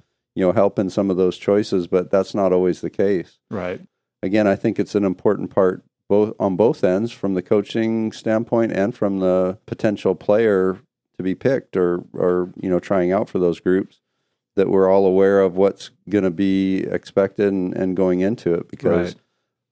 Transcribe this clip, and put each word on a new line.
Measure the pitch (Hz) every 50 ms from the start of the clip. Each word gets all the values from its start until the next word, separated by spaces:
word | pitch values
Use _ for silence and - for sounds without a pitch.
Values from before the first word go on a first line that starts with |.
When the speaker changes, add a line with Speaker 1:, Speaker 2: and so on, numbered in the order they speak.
| _ _ _ _ _ _ -
Speaker 1:
you | - 92
know, | 92 87
help | 110 98 101 - -
in | 104 92
some | - - 101 98
of | 92
those | 85 92 92 87 -
choices, | - - 101 104 95 - - 95 87 85
but | - 92 90 -
that's | - 98 95 - -
not | 104 98 95 90
always | 90 92 92 90 -
the | - 82
case. | - - 104 98 101 90 80 - _ _ _ -
Speaker 2:
Right. | 120 104 90 90 92 - - - _ _ _ _ _ _ -
Speaker 1:
Again, | 95 95 107 107
I | 101 98
think | 90 - 117 101 -
it's | 101 - -
an | 104 101
important | 98 90 - - 110 101 95 95 92
part | - - 95 92 92 90 - _ _ _ _ -
both, | 98 101 107 107 107 -
on | 110 101 95
both | 85 104 120 117 - -
ends, | 98 92 95 110 120
from | 120 - - 98 98
the | 92 90
coaching | - 113 104 101 - - 117 113 113 113 113 110 110 -
standpoint | - - 113 110 110 113 - - 117 113 113 95
and | - 98 104 123
from | - - 101 98 95
the | 95 92 92 92 92 92 95 - _
potential | - - - - 110 104 95 - 101 92
player | - - - 104 107 117 110 101 95 92 92 95 98 - _ _ _ _ _ _
to | - 90
be | 92 92
picked | - - 127 135 123 - _ -
or, | 98 90 87 87 87 - - -
or, | - - 92 90 90 90 90 - -
you | - 98
know, | 90 87
trying | - - 101 98 90 90
out | 92 101 113 -
for | - 101
those | 90 87 82 -
groups, | - 92 92 95 98 - _ _ _ _ _ _ _ _ _ _ _ _ -
that | - 98 -
we're | 92 98 95 92
all | 95 98 98
aware | 95 92 95 98 98 98 98
of | 98 95 87
what's | 92 98 98 95 - - - _ _ - -
gonna | 98 104 95 95
be | 85 82 98 98 95 95 95 95 95 92 -
expected | - 92 87 - - - - 98 98 - - 104 101 98
and, | 98 90 90 -
and | - 92 92 92
going | 90 95 92 90 90
into | 92 98 - - - 87 85
it. | 85 - -
Because, | - - - - - 87 87 87 82
Speaker 2:
Right. | _ _ _ _ _ _ _ _ _ _ _